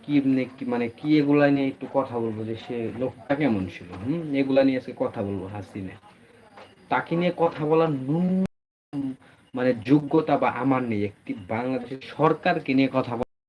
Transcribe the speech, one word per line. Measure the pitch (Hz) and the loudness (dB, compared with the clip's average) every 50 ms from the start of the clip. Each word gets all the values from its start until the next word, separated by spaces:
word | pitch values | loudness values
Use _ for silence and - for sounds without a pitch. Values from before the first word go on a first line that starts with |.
| - | -4
কি, | - 147 143 135 135 | 2 2 2 4 4
মানে | 131 131 127 123 - | 2 2 0 -2 -6
কি, | - 123 120 123 | -10 -6 -2 -2
মানে | 120 120 117 - - | 0 -2 -2 -4 -6
কি | - 151 151 151 | 0 4 4 4
এগুলা | 147 143 147 147 143 143 143 | 6 4 4 6 6 6 4
নিয়ে | 139 139 135 | 4 2 -2
একটু | 131 - 135 - - 139 | -4 -6 -12 -2 -2 -2
কথা | 131 113 117 120 117 | -2 0 -4 -4 -4
বলবো | 113 107 107 110 110 | -2 -4 -6 -6 -6
যে | 113 113 - | -6 -8 -8
সে | - 127 120 113 110 98 113 | -8 -6 -4 -4 -6 -4 -4
লোকটা | 127 127 123 - - - - 139 | -6 -6 -6 -10 -6 -4 -2 0
কেমন | 156 131 110 98 95 87 - | 2 0 2 0 -2 -4 -8
ছিল, | - - 87 90 92 | -12 -16 -14 -14 -10
হুম, | 98 127 156 170 165 151 139 139 | -4 -4 -4 -4 -2 -2 0 0
এগুলা | 139 135 135 135 135 | 0 4 4 4 4
নিয়ে | 135 131 127 | 4 4 0
আজকে | 123 - 120 - 131 | -4 -8 -6 -4 -4
কথা | 123 - 113 107 101 | -4 -2 -4 -4 -4
বলবো | 101 98 92 95 101 | -4 -4 -6 -8 -8
হাসিনা। | 104 101 - - 101 95 92 95 101 _ - - _ _ _ _ - - - - - - - - _ - - | -10 -10 -10 -10 -10 -10 -10 -12 -16 _ -20 -20 _ _ _ _ -20 -20 -20 -20 -20 -20 -20 -20 _ -8 -4
তাকে | 131 127 127 - 165 170 | -2 -2 -2 -2 -2 0
নিয়ে | 175 175 170 - | 0 0 0 2
কথা | 165 170 - - 151 151 | 0 0 0 -2 0 2
বলার | 156 160 165 160 147 135 131 | 4 4 4 2 0 -2 -2
ন্যূন-, | 131 151 170 180 180 185 190 190 - _ _ _ _ _ _ _ _ - 143 139 135 131 - - - - _ _ _ - | -2 0 0 2 2 2 2 0 -2 _ _ _ _ _ _ _ _ -8 -6 -6 -6 -8 -10 -16 -20 -20 _ _ _ -6
মানে | 127 127 127 123 113 104 110 | 0 0 0 0 0 2 4
যোগ্যতা | 143 151 147 143 - 160 156 - 143 135 | 4 4 4 4 2 2 2 2 0 2
বা | 131 120 - 120 | 2 0 0 0
আমার | 127 135 131 131 127 120 | 2 2 2 2 2 0
নেই। | 110 104 101 101 | 0 -2 -2 -2
একটি | - _ _ - - 117 95 87 110 | -4 _ _ -12 -10 -10 -8 -6 -4
বাংলাদেশের | 110 123 131 131 127 120 - 135 135 - - - | -4 -2 -2 -4 -4 -6 -8 -12 -14 -14 -14 -4
সরকারকে | - 190 160 160 - - 180 175 165 151 - 135 131 | 0 2 2 2 2 0 -2 -2 0 -2 0 2 2
নিয়ে | 135 131 131 | 2 2 2
কথা | 131 123 - 120 117 | -2 -2 -2 -4 -6
বলার | 120 _ _ _ _ | -6 _ _ _ _